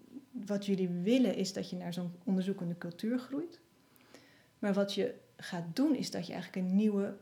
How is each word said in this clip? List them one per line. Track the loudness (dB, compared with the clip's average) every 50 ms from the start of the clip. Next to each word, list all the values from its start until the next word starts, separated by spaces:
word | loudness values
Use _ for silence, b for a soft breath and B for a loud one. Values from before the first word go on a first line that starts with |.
| -20 -20 -20 -20 -16 -14 -12 -8 -4
wat | -2 -2 -2 0
jullie | 2 2 2 2 0
willen | 0 0 2 4 6 6 6 4 2
is | 0 -2 -2
dat | -2 -4 -6 -6
je | -6
naar | -8 -6 -6
zo'n | -6 -4 -6 -6 -8 -6 -2
onderzoekende | 2 2 2 2 0 -2 -2 -2 -4 -4 -4
cultuur | -6 -10 -8 -4 -2 -2 0 -2
groeit. | -2 -4 -6 -6 -6 -6 -10 -16 _ _ _ _ _ B B B B B B B B B B B B B B B
Maar | -2 0
wat | 2 2 2 0 0
je | 0 -2 -2 -2 -6 -16 _ _
gaat | -16 -10 -8 -6 -6 -6 -2 0
doen | 2 4 4 4
is | 2 0 -2
dat | -4 -4 -6
je | -6
eigenlijk | -6 -8 -8 -6 -4 -2 0 4
een | 4
nieuwe | 6 6 6 4 2 0 -2 -4 -4